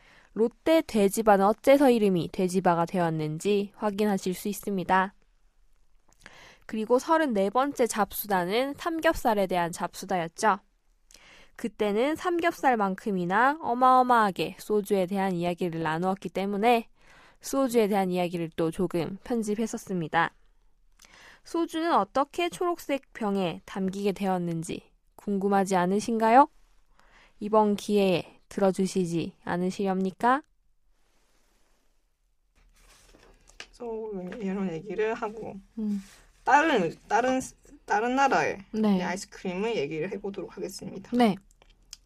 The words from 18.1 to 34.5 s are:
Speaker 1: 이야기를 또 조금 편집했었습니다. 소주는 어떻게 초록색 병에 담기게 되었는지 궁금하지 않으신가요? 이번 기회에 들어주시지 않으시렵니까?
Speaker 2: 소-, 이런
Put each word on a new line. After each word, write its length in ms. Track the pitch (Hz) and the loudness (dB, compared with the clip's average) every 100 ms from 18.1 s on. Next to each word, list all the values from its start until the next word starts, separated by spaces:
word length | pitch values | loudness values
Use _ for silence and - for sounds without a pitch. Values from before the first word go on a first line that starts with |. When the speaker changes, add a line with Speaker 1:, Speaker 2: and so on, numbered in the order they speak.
Speaker 1:
이야기를 420 | 180 175 175 165 - | 0 -2 -4 -8 -2
또 160 | 165 | -2
조금 460 | 165 175 175 151 190 - | 0 -2 -2 -4 -8 -6
편집했었습니다. 1080 | 240 214 208 220 226 - 185 156 160 160 - _ _ _ _ _ _ - - - - | -4 -2 -4 -4 -6 -8 -6 -2 0 -2 -4 _ _ _ _ _ _ -20 -20 -20 -20
소주는 500 | - 330 330 320 330 | -8 -4 -2 -2 0
어떻게 540 | 277 196 - 277 - 349 | 0 0 -2 -2 -2 -4
초록색 600 | - 359 349 - 277 - | -2 -4 -4 -4 -6 -6
병에 480 | - 214 196 180 180 - | -6 -2 0 -2 -4 -10
담기게 480 | - 190 190 202 | -6 -4 -2 -4
되었는지 680 | 185 196 185 175 165 160 - - _ _ - | -2 -2 -2 -2 -6 -6 -10 -12 _ _ -14
궁금하지 580 | - 202 196 196 190 190 | -4 -2 2 2 2 2
않으신가요? 720 | 175 202 208 226 220 240 294 - - _ _ _ _ _ _ _ | 2 0 0 0 6 8 6 2 -20 _ _ _ _ _ _ _
이번 360 | 208 214 214 202 | 2 4 4 2
기회에 640 | - 208 196 175 - _ _ | 0 2 4 2 -2 _ _
들어주시지 840 | - 196 185 190 - 175 170 190 - | 0 2 2 -2 0 -2 -2 -4 -8
않으시렵니까? 960 | - 175 185 185 196 185 190 - 233 269 - _ _ _ _ _ _ _ _ _ _ _ _ _ _ _ _ _ _ _ _ _ _ _ _ _ _ - - _ _ _ - | -6 -4 -4 -4 -4 -2 -4 -2 0 0 -2 _ _ _ _ _ _ _ _ _ _ _ _ _ _ _ _ _ _ _ _ _ _ _ _ _ _ -20 -20 _ _ _ -20
Speaker 2:
소-, 400 | _ 240 220 220 196 180 247 | _ -10 -8 -8 -8 -10 -8
이런 320 | 196 | -6